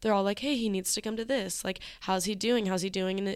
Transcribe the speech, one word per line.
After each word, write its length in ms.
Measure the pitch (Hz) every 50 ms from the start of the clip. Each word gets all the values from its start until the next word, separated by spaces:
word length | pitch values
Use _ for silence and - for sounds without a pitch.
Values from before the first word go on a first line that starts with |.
They're 120 | - 220
all 100 | 208 196
like, 160 | 196 202 208 -
"Hey, 180 | 247 285 285
he 120 | 233 226 214
needs 240 | 196 190 180 - -
to 60 | -
come 160 | - 214 220
to 80 | 226 226
this. 400 | 240 277 247 190 185 - - -
Like, 160 | 190 190 - - - - -
how's 260 | - 190 190 185 175
he 100 | 208 214
doing? 300 | 190 214 233 247 233 208
How's 160 | 185 185 180
he 80 | 185 190
doing 280 | 190 190 185 190 190 190
in, 100 | 202 196 196